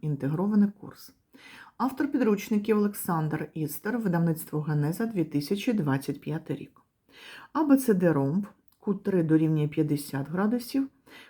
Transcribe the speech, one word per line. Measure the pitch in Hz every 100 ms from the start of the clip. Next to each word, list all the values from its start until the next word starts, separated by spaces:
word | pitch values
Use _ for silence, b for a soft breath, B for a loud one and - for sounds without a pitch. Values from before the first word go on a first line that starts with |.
інтегрований | 151 139 139 156 208 208 202 -
курс. | - - - - _ B B B B -
Автор | 262 - 285
підручників | 269 220 208 - 208 208 208
Олександр | 208 202 - 165 156 156 151
Істер, | 160 151 - 208 240
видавництво | 208 170 165 156 - 151
Генеза, | 151 151 147 175 226
дві | 202 156
тисячі | 143 143 202 -
двадцять | 214 147 135 - -
п'ятий | - 156 - 147
рік. | - _ _ _ _ B B B B
А | 294
Б | 302 269
Ц | 247
Д | 185 175
ромб, | 143 139 180 202 - _ _
кут | - 202
три | 202 185
дорівнює | 165 160 156 156 147
п'ятдесят | 156 151 143 - 135 139
градусів, | 175 214 240 240 269 269 - B B